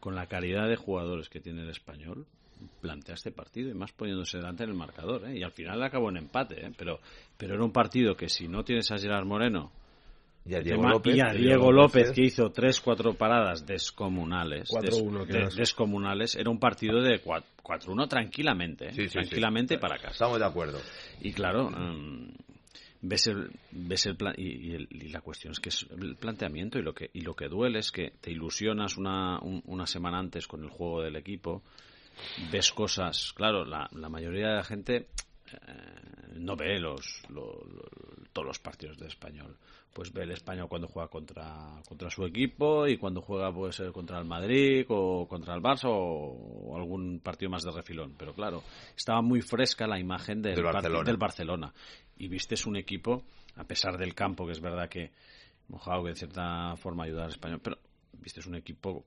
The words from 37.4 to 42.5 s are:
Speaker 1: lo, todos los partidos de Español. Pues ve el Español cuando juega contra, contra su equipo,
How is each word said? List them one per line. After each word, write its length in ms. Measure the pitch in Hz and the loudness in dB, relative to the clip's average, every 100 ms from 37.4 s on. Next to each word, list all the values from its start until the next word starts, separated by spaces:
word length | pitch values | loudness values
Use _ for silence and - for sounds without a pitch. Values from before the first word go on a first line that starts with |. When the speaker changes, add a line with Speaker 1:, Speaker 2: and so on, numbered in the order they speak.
| 57 50 | -10 -12
Speaker 1:
lo, 240 | 50 50 - - - - 50 | -14 -16 -16 -18 -18 -20 -10
todos 120 | - 67 | -8 -6
los 120 | 69 | -8
partidos 400 | - - 78 76 | -10 -12 -16 -14
de 80 | 80 | -14
Español. 500 | - 78 76 73 - _ - _ | -14 -16 -16 -18 -20 _ -20 _
Pues 180 | - 87 | -14 -10
ve 120 | 92 | -8
el 60 | 87 | -8
Español 380 | 87 - 92 87 | -8 -8 -8 -6
cuando 200 | 87 82 | -6 -6
juega 200 | - 82 | -8 -8
contra, 720 | 80 78 - 78 78 76 76 76 | -10 -12 -14 -12 -12 -14 -16 -18
contra 220 | 76 87 | -12 -10
su 140 | - 92 | -4 -4
equipo, 600 | 90 131 | 0 -2